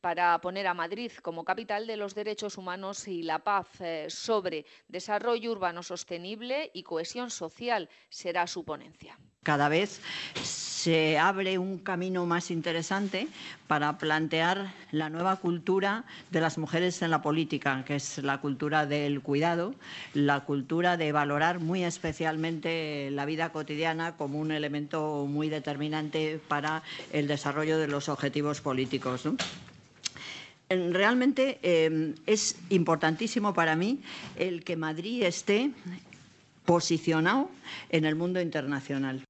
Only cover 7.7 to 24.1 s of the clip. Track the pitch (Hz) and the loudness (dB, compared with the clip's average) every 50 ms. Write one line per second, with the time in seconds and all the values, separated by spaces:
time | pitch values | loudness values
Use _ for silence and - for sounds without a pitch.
7.7 | 240 208 165 - - - _ _ - - - 185 170 180 175 170 - 185 156 - | 0 0 -2 -6 -14 -20 _ _ -16 -8 -6 -2 0 0 0 0 -2 -8 -6 -6
8.7 | 151 143 - 147 - _ - - - - - - _ _ _ 156 151 143 143 147 | -8 -8 -8 -16 -20 _ -20 -20 -20 -20 -20 -20 _ _ _ 2 4 4 6 4
9.7 | 151 165 202 202 - - - - - - - - - - - - - - - - | 4 4 2 2 -4 -12 -12 -10 -8 -8 -8 -8 -8 -6 -6 -6 -6 -6 -6 -6
10.7 | - - - 175 160 160 156 156 156 151 160 185 196 190 196 185 190 185 180 190 | -6 -2 2 4 4 6 6 4 4 6 6 4 4 2 0 0 0 0 0 -2
11.7 | 190 175 190 - 208 175 180 185 185 180 175 170 170 175 175 - 180 165 151 175 | -4 -6 -4 -4 -2 -2 -2 0 0 0 2 2 2 0 0 0 -2 -2 0 0
12.7 | 165 165 160 - 196 196 202 196 190 185 220 311 - - - - - - - - | 0 -2 0 0 0 0 0 0 -2 -2 -4 -4 -8 -12 -14 -14 -14 -16 -2 0
13.7 | 156 147 147 147 151 - - 156 151 156 160 151 165 160 160 170 190 196 196 190 | 2 2 2 0 0 0 0 2 2 2 2 2 2 2 4 4 2 0 -2 -6
14.7 | 185 - - - - 151 160 156 156 165 175 190 190 190 - 175 175 170 - - | -10 -14 -14 -4 -2 -2 -2 -2 -2 0 0 0 0 2 0 -2 -2 0 0 0
15.7 | 185 190 190 196 202 226 247 - - - - - - 165 160 160 - - 160 - | 2 2 2 2 0 -2 -6 -10 -16 -18 -14 -2 0 2 2 2 0 0 -4 -2
16.7 | - 165 180 180 170 - 175 165 160 151 - 156 147 160 160 151 - 139 - 143 | 0 2 2 2 0 0 0 2 2 2 2 2 2 2 2 0 -2 0 0 0
17.7 | 135 131 131 - 147 143 139 - - - 139 139 139 139 - 147 139 127 151 151 | 0 0 -2 -2 -2 -2 -2 -4 -8 -4 -2 -2 -2 0 0 -2 -2 0 0 2
18.7 | 151 156 151 139 143 147 147 143 143 139 135 147 139 143 156 170 170 170 170 202 | 4 4 4 4 2 0 2 0 0 -2 0 0 2 2 4 2 2 2 0 -2
19.7 | 277 - - - - - - - - 147 143 143 143 139 - - 143 143 131 - | -4 -10 -14 -14 -14 -14 -14 -6 0 2 4 4 4 2 2 -2 -2 -2 -2 0
20.7 | 160 165 175 180 175 170 165 151 147 151 147 143 143 147 156 170 180 180 165 160 | 0 2 4 4 4 4 2 2 2 2 2 2 2 4 4 2 2 2 0 0
21.7 | 180 190 180 170 165 - - 160 151 - 165 160 160 156 160 165 165 160 147 165 | 2 2 0 0 -2 -2 -4 -4 -2 0 -2 -2 0 0 -2 -2 -2 -2 -2 -2
22.7 | 165 165 160 151 151 143 139 139 139 143 139 143 160 156 165 165 160 156 156 147 | -2 -2 -2 -4 -4 -4 -4 -4 -4 -2 -2 -2 -2 -2 -2 -2 -2 -6 -4 -4
23.7 | 151 147 160 165 160 160 165 170 | -2 0 0 0 0 0 -2 -4